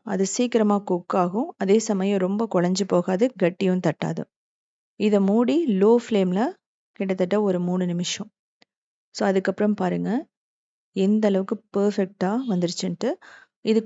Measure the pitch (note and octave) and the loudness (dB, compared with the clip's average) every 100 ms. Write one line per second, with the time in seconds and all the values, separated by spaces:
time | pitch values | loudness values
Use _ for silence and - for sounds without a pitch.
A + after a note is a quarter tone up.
0 | - F#3+ F#3+ - B3 A#3 G#3+ G3+ G3+ F3+ | -4 -2 -2 -2 0 2 2 2 0 -4
1 | - G3 F3 G3 E4 - F#3+ A3 A3 G3 | -2 0 0 -2 -6 -4 2 2 2 -2
2 | G3 G3+ F#3 G#3 A3+ F#3 F3+ F#3 F#3+ F3+ | 0 0 0 -2 -2 0 0 0 0 0
3 | F3 F#3+ B3 F#3 F3 F3+ F#3+ F#3 F3 - | 0 0 0 0 -2 0 0 0 -2 -2
4 | D#3 D#3+ - _ _ _ _ _ _ - | -4 -6 -10 _ _ _ _ _ _ -4
5 | G#3 G3+ G3 G#3+ A#3+ C#4+ D#4 F#3+ G3+ A#3+ | 0 2 2 2 2 0 0 2 4 4
6 | A#3+ G#3+ F#3 F#3 C4+ F#4+ _ _ _ - | 2 0 2 0 -2 -4 _ _ _ -6
7 | F#3+ F#3+ F3+ G3+ G#3 F3+ F3+ F#3 F3+ E3+ | -4 -2 0 0 0 0 0 0 -2 -2
8 | F3+ - G#3+ _ _ _ _ _ _ _ | -4 -8 -12 _ _ _ _ _ _ _
9 | _ - G3+ F#3+ F#3+ F#3+ G#3+ G3+ F3+ F3 | _ -2 0 2 0 0 0 0 -2 -2
10 | F3 A#3+ - _ _ _ _ _ _ F#3+ | -2 -4 -6 _ _ _ _ _ _ 0
11 | G3 G#3+ G#3+ F#3+ F#3+ A3 _ G3+ G3+ G3+ | 2 2 2 0 -2 -6 _ -2 0 0
12 | F#3+ - F#3 A3+ C4 F3+ F3 F3+ F#3+ E3+ | -2 -2 -2 -2 -2 -2 -2 -4 -6 -4
13 | A3+ F4+ - - - _ A3+ A3 | -6 -6 -10 -20 -20 _ 0 0